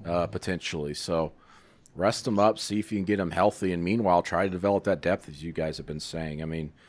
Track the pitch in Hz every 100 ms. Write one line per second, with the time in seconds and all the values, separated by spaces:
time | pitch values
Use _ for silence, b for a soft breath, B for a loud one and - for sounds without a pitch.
0 | 85 87 85 - - 90 - 80 73 76
1 | - 82 78 - b b b b b -
2 | 98 - 131 101 107 110 - 104 104 104
3 | 92 101 90 80 104 - 95 87 87 113
4 | 101 87 - 85 98 90 101 101 101 87
5 | 85 98 - 71 82 80 78 78 76 76
6 | - 82 78 76 78 80 78 -